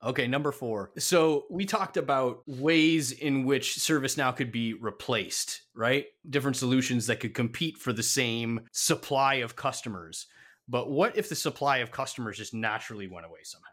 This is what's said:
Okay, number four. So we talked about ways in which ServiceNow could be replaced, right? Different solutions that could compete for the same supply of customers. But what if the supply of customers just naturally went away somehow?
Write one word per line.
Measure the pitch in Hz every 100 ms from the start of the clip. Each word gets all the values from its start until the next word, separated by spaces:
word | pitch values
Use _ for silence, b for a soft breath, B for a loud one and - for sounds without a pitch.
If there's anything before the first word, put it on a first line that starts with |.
Okay, | 123 127
number | 123 139 147
four. | - 120 104 95 -
So | - 180 160 143 -
we | 175
talked | 196 220 - 175
about | 139 135 123 - -
ways | 127 156 160 160 160 127
in | - 151 139
which | 131 135 - -
ServiceNow | - 151 131 151 131
could | 123 123
be | 117 113
replaced, | 107 110 - - 110 87 - - - -
right? | 113 117 139 143 _ 156
Different | 139 135
solutions | 127 123 131 127 123 110
that | 113
could | 113
compete | - 117 - 165 -
for | 127
the | 110
same | - 139 120 117 117 113 -
supply | - - 143 - 135 135
of | 135 117 -
customers. | 135 - - 95 82 - - b b b -
But | 120 143
what | 143 220 214
if | 208
the |
supply | 160 156 - 143 131
of | 120
customers | - 135 - 110 98
just | 104
naturally | 110 113 - - 107 92
went | 87
away | 82 80
somehow? | - - -